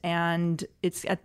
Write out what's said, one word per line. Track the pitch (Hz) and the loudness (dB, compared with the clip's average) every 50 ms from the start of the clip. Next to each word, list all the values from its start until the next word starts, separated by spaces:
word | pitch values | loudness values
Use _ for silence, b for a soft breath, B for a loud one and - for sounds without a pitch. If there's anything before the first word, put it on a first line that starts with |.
and | - 175 170 170 170 170 170 170 175 170 165 151 - - - _ | -4 -2 0 2 2 2 2 2 2 0 0 -2 -4 -8 -6 _
it's | - 175 - - - | -2 -2 -2 -2 -2
at, | - 185 - | -2 -2 -4